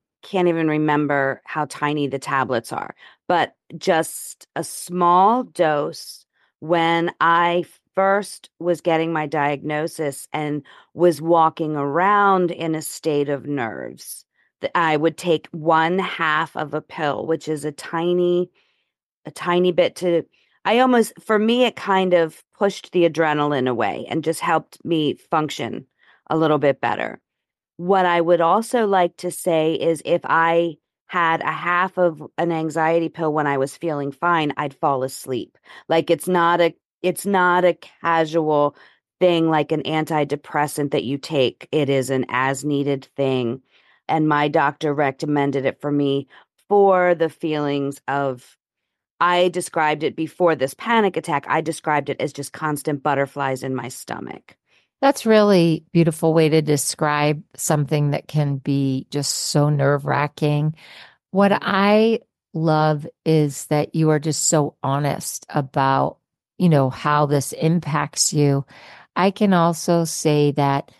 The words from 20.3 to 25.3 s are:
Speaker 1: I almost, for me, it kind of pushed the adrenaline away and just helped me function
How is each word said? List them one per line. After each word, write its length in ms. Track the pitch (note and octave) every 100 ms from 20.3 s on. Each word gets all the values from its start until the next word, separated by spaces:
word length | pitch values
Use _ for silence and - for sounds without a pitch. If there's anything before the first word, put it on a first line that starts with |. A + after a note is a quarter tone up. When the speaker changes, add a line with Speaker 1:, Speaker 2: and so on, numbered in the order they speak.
| _ _ _ -
Speaker 1:
I 140 | A#3
almost, 340 | B3+ A#3+ G#3 -
for 160 | - G#3+
me, 280 | A3 A#3+ A#3+
it 100 | -
kind 380 | G3+ F#3+ F#3
of 280 | F3 D#3+ - _ -
pushed 360 | G3+ - -
the 140 | F3+ E3+
adrenaline 600 | D#3 D#3 D3 D3 C#3+ B2+
away 380 | A#2 G#2 C#2+ A2+
and 140 | D#3
just 160 | D3+ D#3+
helped 440 | - D#3+ - - -
me 300 | D#3+ D3 -
function 680 | _